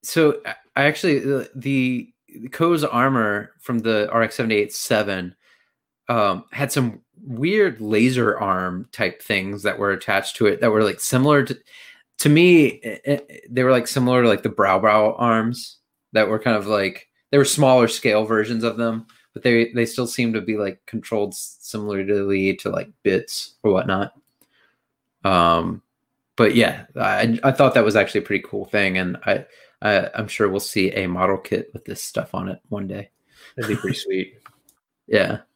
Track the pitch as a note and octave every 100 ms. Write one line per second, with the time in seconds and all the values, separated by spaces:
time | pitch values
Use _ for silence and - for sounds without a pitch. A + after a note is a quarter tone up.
0 | - E3 D#3 C#3 - - _ - C#3+ D3+
1 | F#3 C#3+ C3+ C#3 A#2 C3+ C#3 C3+ B2+ B2
2 | - _ _ - A#2+ - E3 E3 D3 A#2+
3 | C3+ C3 G#2+ G#2 G#2 _ - A#2+ A2+ G#2+
4 | G#2 A#2 A2 - A2+ G#2+ G#2 - - A2
5 | G#2 F#2+ F2+ - _ _ _ _ _ _
6 | - A#2 G#2 F#2 - - C3+ - B2 G#2
7 | _ _ F#3+ A#2 D#3 G#3+ G3 A2+ G#2+ G#2+
8 | B2 B2+ A2+ - G2+ F#2 F#2 F2+ - -
9 | G2 - - G2+ F#2+ G2+ G2+ F#2+ G2+ F#2+
10 | - G2 - - G#2+ F#2+ A#2+ G#2+ G#2+ F#2+
11 | - B2+ C#3 C#3+ C3+ - _ - - -
12 | _ _ D3+ D3+ F3 E3+ C#3 - A2+ G2
13 | - C#3+ - - - B2 B2+ B2+ A#2 -
14 | B2 B2+ A#2+ G2+ A2 - G2 F#2+ G#2+ G#2+
15 | G#2+ - A#2+ A2+ A2 B2 - - _ _
16 | _ A2 G#2 G#2+ B2+ A2 G2+ G#2 F#2+ -
17 | - _ _ C#3+ C#3 - C#3 B2+ A#2 -
18 | A#2+ G#2+ G#2+ A2 G#2+ A#2 A#2 A2 A#2 A2+
19 | A2+ _ _ - B2+ A#2 A2+ A#2+ A#2 -
20 | A#2+ - A#2+ A2 F#2 G#2+ G2 F#2 - A2+
21 | - A2 G#2 F#2 - - - G#2+ G#2 G2
22 | G2 G#2 G2 G2 G2 - G2 - - _
23 | G2+ F#2 - - - _ A2 F#2+ F#2 F#2+
24 | G2 _ _ _ _ _ _ _ _ _
25 | _ _ G2 F#2 E2+ E2+ F2 G#2+ _ _
26 | _ _ _ - A2+ A#2 F#2+ D2 - -
27 | G2 G2+ A#2 A#2 C3+ C3 C3+ B2+ G#2+ G#2
28 | G2 G#2+ - G2+ - G2+ G2 G#2 G2 F#2
29 | F2+ F2+ - G2 - _ _ _ G#2+ G2
30 | - - G#2 - G#2 G2 - - F#2 -
31 | F#2 F2 F#2+ F#2 - F#2+ - - - -
32 | - - F#2 F#2+ F#2 F#2 _ G#2 F#2+ G2
33 | G2 _ _ _ - - A2 G#2 G2 -
34 | - F#2+ F#2 _ - _ _ _ _ _
35 | - G#2+ F#2 A2 _